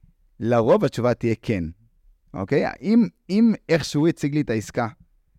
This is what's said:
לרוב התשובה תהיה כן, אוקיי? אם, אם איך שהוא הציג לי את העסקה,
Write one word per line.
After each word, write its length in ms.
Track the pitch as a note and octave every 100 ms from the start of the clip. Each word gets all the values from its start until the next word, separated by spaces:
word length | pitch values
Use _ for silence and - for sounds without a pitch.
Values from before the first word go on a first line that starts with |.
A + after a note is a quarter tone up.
| _ _ _ -
לרוב 460 | A2+ A#2+ A2+ C3+ C#3
התשובה 280 | - A#2+
תהיה 220 | A#2 A#2 A2
כן, 220 | - G2+ D#2+ - _ _ _ _ _
אוקיי? 320 | - G2 D3 - -
אם, 260 | D3+ A3+ G#3 _ -
אם 240 | G3 A#3 G3+ -
איך 160 | D#3+ B2+
שהוא 220 | D3 E3
הציג 260 | - D3
לי 80 | D3
את 80 | B2
העסקה, 380 | A2 G2+ - A2+ - _ _ _